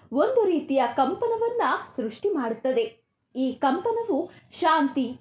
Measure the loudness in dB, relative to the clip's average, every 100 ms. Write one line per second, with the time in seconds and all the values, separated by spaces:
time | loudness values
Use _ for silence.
0 | -4 0 2 2 2 0 0 0 0 0
1 | 0 0 -2 0 0 0 0 -2 -6 -8
2 | -8 -2 -2 0 -2 -2 -2 0 -2 -6
3 | _ _ _ -4 -4 0 0 0 0 -2
4 | -2 -2 -4 -10 _ 0 2 4 2 0
5 | -4 -4